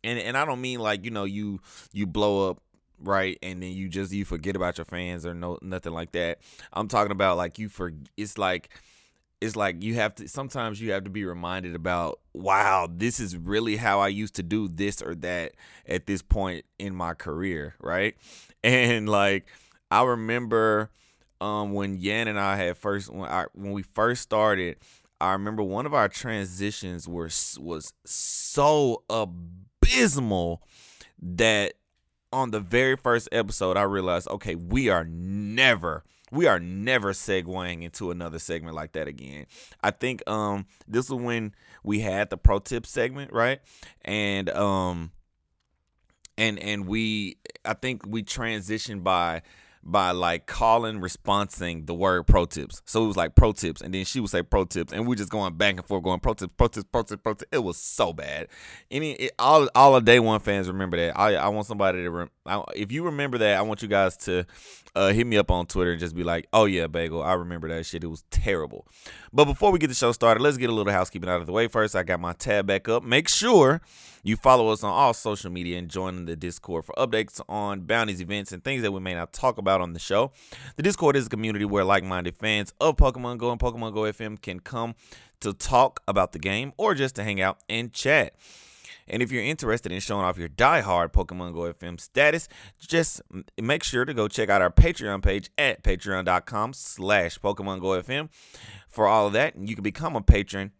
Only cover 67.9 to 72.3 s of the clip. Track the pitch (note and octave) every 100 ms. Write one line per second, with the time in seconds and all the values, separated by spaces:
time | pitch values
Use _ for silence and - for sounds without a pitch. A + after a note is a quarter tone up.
67.9 | E2+ E2+ D#2+ _ - A2 F#2 D2 G1+ -
68.9 | _ - - - B2+ D3 C#3+ G#3 F3+ D3+
69.9 | B2 A#2+ A2+ A#2 A2+ C#3+ C3 B2 A2 G2+
70.9 | G2 F2+ F#2+ F2+ F2+ E2 G2 A#2 A#2 G#2+
71.9 | F#2 F2 F2+ F2